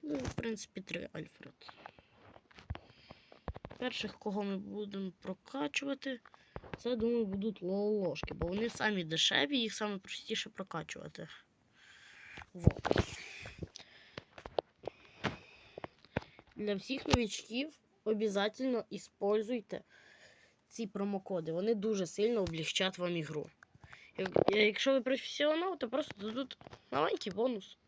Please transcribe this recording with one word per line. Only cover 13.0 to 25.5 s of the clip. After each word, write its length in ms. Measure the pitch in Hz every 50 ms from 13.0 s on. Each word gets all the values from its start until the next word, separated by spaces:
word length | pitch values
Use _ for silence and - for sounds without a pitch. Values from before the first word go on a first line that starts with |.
| - - - - - - - - - - - - - - - - - - - - - - - - - _ _ - - - - - - _ _ _ - - - - - - - - - - - - - - - - - - - - - - _ _ _ - _ - - - - - - - -
Для 180 | - 208 208 202
всіх 320 | 196 196 - 262 269 -
новічків 680 | - 285 247 240 202 - - - - 214 240 277 311 - - _ _ _ _ _
обов'язково 800 | 214 226 208 220 214 196 196 196 220 214 - 262 262 247 226 202 _ -
используйте 880 | - - - _ _ - 202 208 220 220 202 254 240 202 _ - - - _ - - - - - - - - - - - _ _ _ _ _
ці 180 | - - 233
промокоди. 680 | 196 - 208 196 202 202 196 190 - 196 180 160 160 160
Вони 220 | 170 185 220 233
дуже 320 | 208 190 220 220 196 190
сильно 340 | 160 - - 208 226 240 220
облегчать 580 | 190 170 165 160 156 151 - - 190 190 185 -
вам 180 | 180 175 175
ігру. 340 | 170 160 147 156 151 - - - _ - _ _ - - - - - - - _ -
Як, 120 | 190 185 180 - - -
якщо 440 | 196 208 214 208 208 - - 269 269
ви 80 | 269
професіонал, 800 | 220 262 262 247 - - - - 285 294